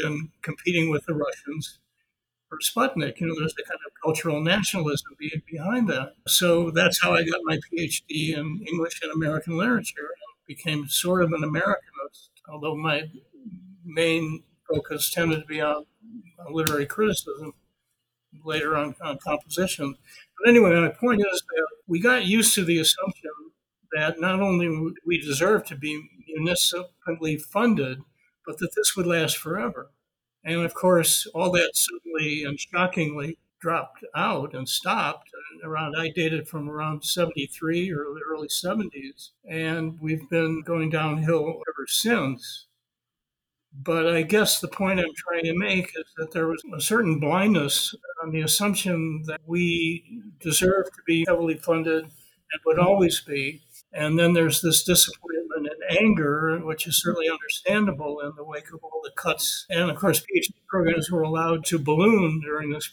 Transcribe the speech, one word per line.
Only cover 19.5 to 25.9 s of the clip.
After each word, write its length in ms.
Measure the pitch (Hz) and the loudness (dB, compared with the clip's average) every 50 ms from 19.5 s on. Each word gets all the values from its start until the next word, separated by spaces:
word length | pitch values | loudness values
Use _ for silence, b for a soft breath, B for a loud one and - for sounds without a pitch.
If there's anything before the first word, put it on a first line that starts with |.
| 151 170 185 185 - - 147 139 139 _ B B B B B B B - | -2 -2 0 -2 -2 -4 -4 -6 -6 _ B B B B B B B 2
But 120 | - 240 | 6 8
anyway, 300 | 240 240 214 180 170 170 | 8 10 10 8 8 6
my 100 | 170 160 | 4 2
point 320 | - - - 247 233 202 | 0 0 0 2 4 4
is 200 | 202 196 185 180 | 2 0 0 -4
that 260 | - - 165 160 160 151 - _ _ - | -6 -2 -2 -2 -2 -2 -4 _ _ -2
we 120 | 170 175 | -2 2
got 260 | 185 247 254 247 196 | 4 4 4 4 4
used 280 | 180 202 226 214 226 - | 4 4 6 6 4 4
to 100 | 214 185 | 4 2
the 140 | 165 170 165 | 2 2 4
assumption 520 | 156 - - - 185 196 - - - - - - - - _ _ _ _ _ _ _ _ 160 | 4 2 2 2 -2 -6 -6 -8 -12 -14 -14 -14 -20 -20 _ _ _ _ _ _ _ _ -2
that 260 | 151 151 160 165 165 | -2 0 0 -2 -2
not 220 | 165 170 180 190 | -2 0 2 2
only 260 | 202 196 185 175 175 170 | 2 2 2 2 2 0
w-, 260 | 160 156 160 160 - - _ | 0 -2 -2 -4 -6 -6 _
we 140 | 165 175 160 | 0 0 0
deserve 460 | 143 151 139 135 165 196 220 202 - | 0 -2 0 2 4 4 4 2 2
to 100 | - 156 | -4 -12
be 260 | 139 139 151 | -8 -6 -6